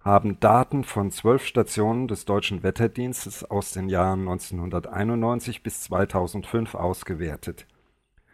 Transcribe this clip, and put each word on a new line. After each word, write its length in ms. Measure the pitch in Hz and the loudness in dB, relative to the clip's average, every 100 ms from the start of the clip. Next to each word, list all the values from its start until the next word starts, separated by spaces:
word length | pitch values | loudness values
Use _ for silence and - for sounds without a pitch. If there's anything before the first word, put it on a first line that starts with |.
haben 380 | - 202 104 - | 4 6 4 4
Daten 440 | 107 117 131 143 | 6 6 4 0
von 280 | 123 - 101 | -2 -2 -2
zwölf 340 | - 107 131 - | 0 2 4 2
Stationen 640 | 123 104 - 107 117 127 | 0 2 2 2 2 -2
des 180 | 104 - | -4 -2
Deutschen 380 | 101 - 95 | 0 0 -2
Wetterdienstes 800 | 95 - 117 - 123 120 - - | -2 2 0 0 -6 -6 -10 -12
aus 280 | - 101 95 | -6 -4 -4
den 180 | 95 95 | -4 -2
Jahren 340 | 92 92 95 92 | 2 2 0 -2
neunzehnhunderteinundneunzig 1400 | 90 - 87 87 85 85 92 107 117 117 120 120 113 | -4 -6 -6 -4 -4 -4 -4 -2 0 0 0 -4 -8
bis 180 | - - | -10 -10
zweitausendfünf 920 | - 90 98 95 87 101 - 113 113 - | -2 0 0 0 -2 -4 -4 -2 -2 -2
ausgewertet. 920 | 87 90 - 82 85 76 - 82 - _ _ _ _ _ _ | -4 -4 -6 -6 -6 -8 -10 -12 -16 _ _ _ _ _ _